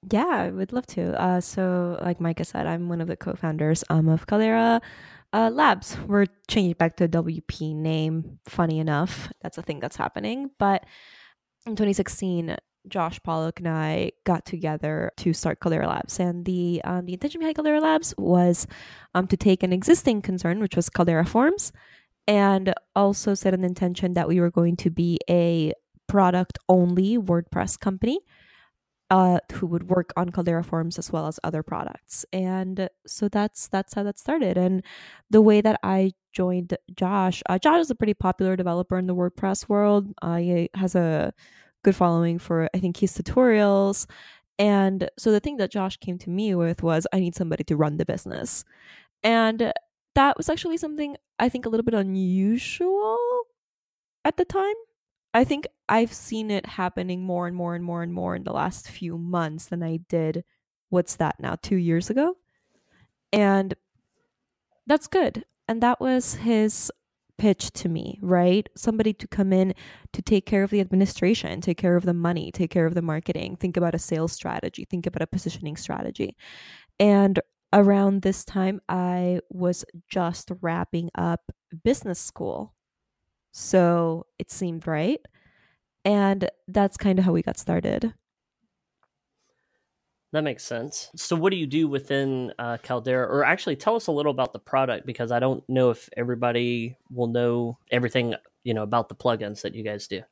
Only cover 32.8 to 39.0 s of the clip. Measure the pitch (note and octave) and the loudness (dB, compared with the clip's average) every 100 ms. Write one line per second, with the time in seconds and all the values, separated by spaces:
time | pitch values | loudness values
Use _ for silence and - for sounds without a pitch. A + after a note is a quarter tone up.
32.8 | F#3+ _ - - G#3 G#3 G#3+ - - G3 | -6 _ -16 -4 -2 0 -2 -4 -4 -4
33.8 | G3 - G3+ G3+ - D#4+ G#3+ F3+ F3+ F#3 | -4 -4 -4 -6 -2 0 2 2 2 0
34.8 | - - - - _ G#3+ G#3+ G#3 G#3+ - | -4 -18 -20 -20 _ 8 8 8 4 2
35.8 | F#3+ F#3+ F#3+ - _ - F3+ F3+ F3 F3 | 2 2 2 0 _ -4 -2 -2 -4 -8
36.8 | - F3+ F#3 G3+ F#3 F3+ - F#3 D4+ E4 | -10 -4 0 2 0 0 -2 2 4 4
37.8 | D#4+ A#3+ G#3+ G#3 F#3 F3+ F#3+ F#3 F3+ E3+ | 2 0 0 0 -2 0 0 0 0 -2
38.8 | F3+ F#3 | 0 -2